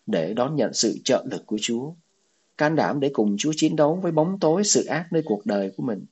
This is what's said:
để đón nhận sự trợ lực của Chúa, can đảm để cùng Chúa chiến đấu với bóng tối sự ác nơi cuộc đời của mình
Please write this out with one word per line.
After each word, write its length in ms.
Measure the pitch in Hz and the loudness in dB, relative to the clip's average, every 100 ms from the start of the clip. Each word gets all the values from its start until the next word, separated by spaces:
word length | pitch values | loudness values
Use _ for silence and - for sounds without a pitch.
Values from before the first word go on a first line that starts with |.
| - | -4
để 280 | 95 80 | -2 -2
đón 220 | 110 127 156 | -2 -2 0
nhận 180 | 107 | -2
sự 240 | - 113 - | 0 -2 -2
trợ 220 | - 123 - | 0 0 0
lực 160 | 90 - | -8 -6
của 120 | 107 | -4
Chúa, 320 | 107 117 139 175 _ _ _ _ _ - | -2 -4 -6 -12 _ _ _ _ _ -2
can 180 | 151 156 | 0 2
đảm 240 | 92 135 | 0 0
để 100 | 135 | 0
cùng 240 | 135 107 101 | 2 2 2
Chúa 140 | 147 156 | -2 0
chiến 200 | 156 156 | 2 4
đấu 200 | 147 175 | 2 2
với 160 | 180 | 0
bóng 260 | 156 160 196 | 0 0 2
tối 240 | 165 165 | 2 2
sự 200 | 208 - | 2 2
ác 240 | - 143 170 | 0 -2 -2
nơi 120 | 165 156 | -2 0
cuộc 200 | 107 - | -2 -2
đời 260 | 101 98 - | -2 -2 -4
của 60 | |
mình 220 | 139 101 - | -6 -6 -10